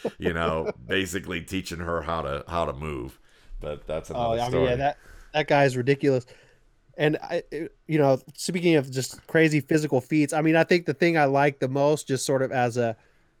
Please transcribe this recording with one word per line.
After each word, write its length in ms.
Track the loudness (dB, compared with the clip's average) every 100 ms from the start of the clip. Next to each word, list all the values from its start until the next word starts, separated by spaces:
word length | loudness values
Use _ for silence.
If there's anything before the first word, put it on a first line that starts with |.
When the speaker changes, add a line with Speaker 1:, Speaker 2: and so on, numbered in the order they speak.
Speaker 1:
<laughs> 160 | -8 -6
Speaker 2:
you 140 | -4
know, 380 | -2 -2 -2 -4 -8 -4
basically 540 | -2 -2 -6 -8 -10
teaching 400 | -8 -8 -8 -8
her 220 | -6 -6
how 200 | -4 -6
to, 220 | -6 -8 -6
how 180 | -4
to 80 | -4
move. 460 | -6 -8 -8 -10 -16 _ _ -18 -12
But 260 | -10 -10 -8
that's 220 | -8 -8
Speaker 1:
Oh, 20 |
Speaker 2:
another 260 | -6 -2 -2
Speaker 1:
I 40 |
mean, 60 | -2
Speaker 2:
story. 140 | 0 0
Speaker 1:
yeah, 100 | 0
that, 220 | -2 -4 -12 -20 -6
that 140 | -2 2
guy 160 | 4
is 120 | 4 2
ridiculous. 480 | 0 2 2 2 -2 -16 _ _ _ _ _ -2
And 200 | 0 0
I, 200 | -4 -6 -6
it, 240 | -10 -10 _ -2
you 120 | 2
know, 220 | 4 2 -2
speaking 420 | -12 -6 0 4 4
of 140 | 2
just 360 | -4 -6 -10 0
crazy 340 | 4 4 2
physical 400 | 2 0 2 -2
feats, 320 | 0 0 2
I 80 | 2
mean, 140 | 4 4
I 60 |
think 240 | 4 2 0
the 80 |
thing 220 | 0 2 4
I 80 |
like 340 | 4 4 2 0
the 100 | -2
most, 380 | 0 2 0 -2
just 180 | -4
sort 180 | 0 0
of 100 | 0
as 240 | 0 0 0
a, 200 | -2 -4 _ _ _ _